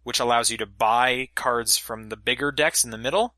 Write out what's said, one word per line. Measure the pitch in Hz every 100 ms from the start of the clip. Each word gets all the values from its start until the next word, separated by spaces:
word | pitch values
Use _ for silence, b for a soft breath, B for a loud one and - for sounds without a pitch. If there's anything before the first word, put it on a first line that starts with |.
which | 120 -
allows | 120 117 117
you | 113
to | 104
buy | - 110 120 127 127 131
cards | - 131 120 117 -
from | - 110 110
the | 107
bigger | 123 123 143
decks | 139 151 -
in | 123
the | 110
middle, | 123 180 240